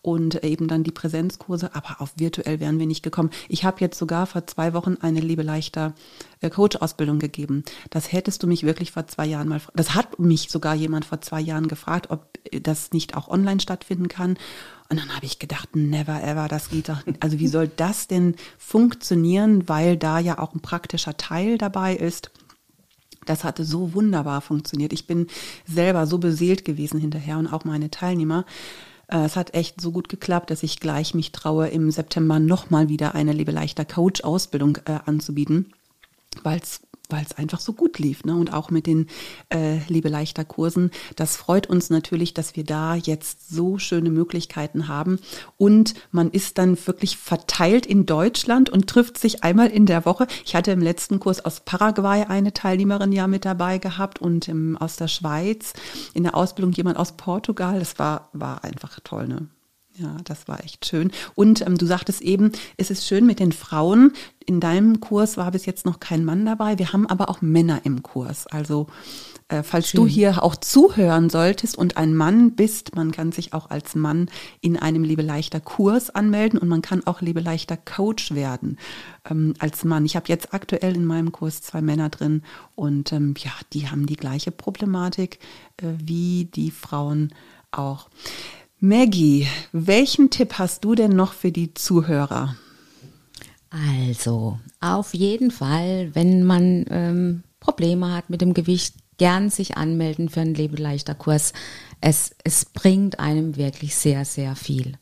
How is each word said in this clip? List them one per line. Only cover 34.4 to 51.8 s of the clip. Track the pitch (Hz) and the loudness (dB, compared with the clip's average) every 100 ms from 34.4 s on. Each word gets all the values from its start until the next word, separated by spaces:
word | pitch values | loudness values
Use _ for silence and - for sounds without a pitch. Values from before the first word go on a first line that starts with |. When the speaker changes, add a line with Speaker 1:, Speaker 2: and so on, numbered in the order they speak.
| - 143 143 147 - | -2 0 0 0 -4
Speaker 1:
äh, | 151 151 | -6 -2
anzubieten, | 151 151 147 147 160 190 _ _ _ _ _ _ - | -4 -2 -4 0 0 -2 _ _ _ _ _ _ -8
weil's, | 156 165 - - _ - - | -6 -6 -8 -16 _ -20 -10
weil's | 151 147 - | -8 -8 -8
einfach | 151 170 | -6 -6
so | - | -8
gut | 220 330 - | -2 -2 0
lief, | 147 - | -4 -2
ne? | 156 170 | -2 -2
Und | 170 | -2
auch | 151 - | -4 -2
mit | 165 160 | -2 2
den, | 160 156 - - - - | 0 0 -8 -16 -18 -8
äh, | 165 156 156 151 | -4 -2 -2 0
Lebe | 165 160 | -2 0
leichter | 151 156 - 156 | -4 -6 -8 -10
Kursen. | - 165 175 175 - - - | -4 -2 2 0 -2 -16 -6
Das | 160 - | -4 -4
freut | - 190 196 | 0 0 2
uns | 180 170 | 0 2
natürlich, | 160 156 165 170 | 0 2 -2 -2
dass | - 156 - | -4 -8 -8
wir | |
da | 151 156 160 170 | -6 -4 -2 -2
jetzt | 165 156 - - - | -2 -4 -6 -14 -8
so | 165 180 196 | -2 0 -2
schöne | - 170 165 | -2 0 2
Möglichkeiten | 160 170 170 - - 151 - 156 | 2 0 -2 -6 -8 -4 -4 -4
haben. | 143 165 185 - - - _ | -2 0 -2 -4 -18 -18 _
Und | 202 214 220 - - | 8 8 6 -2 -2
man | 175 165 | 2 2
ist | 196 - - | 0 -2 2
dann | 185 175 - | 2 2 0
wirklich | 180 196 - | -2 -4 -4
verteilt | - 170 - - 170 233 - | -4 -4 -2 0 4 4 6
in | 202 180 | 4 4
Deutschland | 156 196 - - 240 262 | 2 2 0 2 4 6
und | 190 196 | 6 4
trifft | 247 240 - | 4 4 0
sich | 226 - | -2 0
einmal | 165 190 233 | 2 6 6
in | 214 208 | 6 6
der | 165 165 | 6 2
Woche. | 185 254 - | 2 -2 -4
Ich | - 175 | -2 0
hatte | 185 | 2
im | 185 | 2
letzten | 165 170 - 196 | 2 0 -2 0
Kurs | 190 185 165 | 0 -2 -4
aus | - | -8
Paraguay | - 180 | -8 0